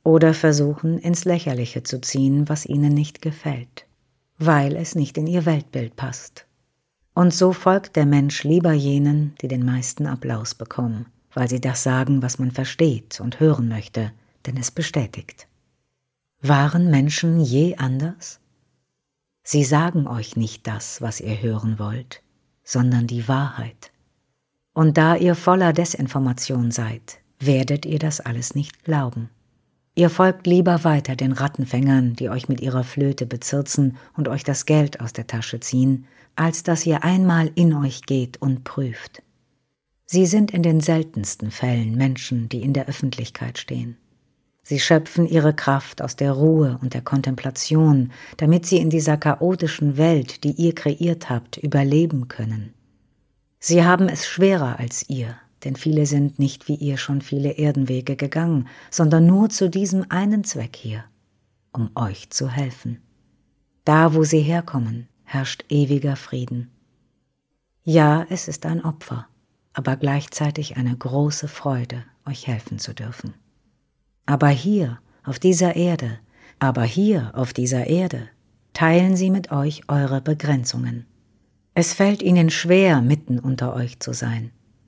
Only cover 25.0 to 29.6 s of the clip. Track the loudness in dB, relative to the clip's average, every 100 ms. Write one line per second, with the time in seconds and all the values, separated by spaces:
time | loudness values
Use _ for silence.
25 | 4 4 2 2 2 4 4 2 -2 -2
26 | -4 -2 -2 -2 -4 -2 -2 -2 -4 -8
27 | -14 -20 _ _ 0 2 2 -2 -2 -4
28 | -2 -4 -6 -6 -6 -6 -6 -8 -4 -2
29 | -2 -6 -10 _ _ _